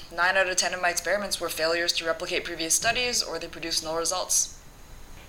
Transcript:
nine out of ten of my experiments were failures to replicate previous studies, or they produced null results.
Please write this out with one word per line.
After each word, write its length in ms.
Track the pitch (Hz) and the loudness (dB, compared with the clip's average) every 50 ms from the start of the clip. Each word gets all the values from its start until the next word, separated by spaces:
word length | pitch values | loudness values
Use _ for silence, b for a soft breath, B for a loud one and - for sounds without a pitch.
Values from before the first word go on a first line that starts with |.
| 175 - | -12 -8
nine 260 | 170 170 175 185 190 196 | -2 2 2 4 6 4
out 120 | 190 180 | 4 4
of 60 | 185 | 4
ten 180 | 180 185 175 180 | 2 2 2 0
of 80 | 180 | 2
my 80 | 180 175 | 2 2
experiments 500 | 170 - - 170 185 208 202 190 - - | 2 2 2 2 0 2 2 -2 -2 -2
were 100 | 170 165 | -2 -4
failures 440 | - - 156 160 170 170 175 175 - | -2 0 2 2 2 2 2 2 0
to 120 | - 170 | 0 2
replicate 380 | 165 160 160 180 180 180 151 - | 0 0 0 0 -2 -2 -2 -2
previous 300 | - 170 160 165 160 160 | -4 -4 -4 0 0 2
studies, 480 | - - 226 226 247 247 247 240 - | 2 4 2 2 2 0 0 0 0
or 160 | - - 156 165 | -2 -2 -2 -6
they 100 | 170 165 | -6 -8
produced 360 | - 156 156 165 165 - 165 | -8 -8 -6 -2 -2 -2 0
null 140 | 156 160 165 | 0 -2 0
results. 640 | 165 160 185 185 - - - - - - - - - - - - - - - - - - - - - | 0 0 0 0 0 2 2 2 2 0 -4 -12 -16 -18 -18 -18 -18 -18 -16 -16 -16 -16 -16 -16 -16